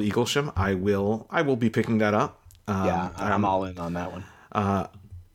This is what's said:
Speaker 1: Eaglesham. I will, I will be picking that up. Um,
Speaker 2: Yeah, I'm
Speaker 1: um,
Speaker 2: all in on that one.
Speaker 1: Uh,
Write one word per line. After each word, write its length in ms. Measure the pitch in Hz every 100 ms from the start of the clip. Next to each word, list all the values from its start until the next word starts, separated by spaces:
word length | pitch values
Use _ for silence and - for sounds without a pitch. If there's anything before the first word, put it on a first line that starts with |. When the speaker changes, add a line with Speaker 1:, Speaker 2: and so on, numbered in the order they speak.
Speaker 1:
Eaglesham. 500 | 104 107 120 143 147 -
I 180 | 98
will, 520 | 95 98 98 101 110 -
I 100 | 170
will 160 | 143 120
be 140 | 117
picking 280 | 120 110 110
that 140 | 104
up. 300 | 104 139 - - - -
Um, 160 | 95 95
Speaker 2:
Yeah, 240 | 90 90 -
I'm 160 | 104
Speaker 1:
um, 120 | 101 101
Speaker 2:
all 180 | 95
in 140 | 95 90
on 160 | 85
that 180 | 87 85
one. 120 | 82 - - -
Speaker 1:
Uh, 340 | 107 101 98 - - - - -